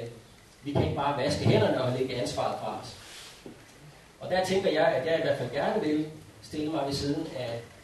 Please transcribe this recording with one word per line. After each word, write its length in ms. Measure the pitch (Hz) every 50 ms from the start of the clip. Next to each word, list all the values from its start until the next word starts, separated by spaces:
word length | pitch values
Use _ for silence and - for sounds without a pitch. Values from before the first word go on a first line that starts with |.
| 113 117 - - - - - - - - - - -
vi 100 | 139 -
kan 100 | - -
ikke 140 | - -
bare 260 | - - - - - -
vaske 220 | - - - -
hænderne 380 | - - - - - - - 127
og 160 | 123 127 127
lægge 180 | 131 127 -
ansvaret 420 | 123 - - - - - - - -
fra 200 | - 95 - -
os. 160 | - - - - - - - - - - - - - - - - - - - - - - - - - - - -
Og 100 | 135 -
der 140 | 180 185 185
tænker 260 | 180 185 190 185 170
jeg, 160 | 151 156 160
at 200 | - - - -
jeg 120 | 156 165 156
i 40 | -
hvert 160 | 143 143 135
fald 120 | 123 -
gerne 300 | - 143 143 156 165 156
vil 260 | 147 151 151 151 151 - - - - - - - -
stille 300 | - 156 156 151 151 160
mig 140 | 147 139
ved 60 | 139 139
siden 340 | - - 143 143 - 160 - -
af 240 | - - 117 117 117 - - - -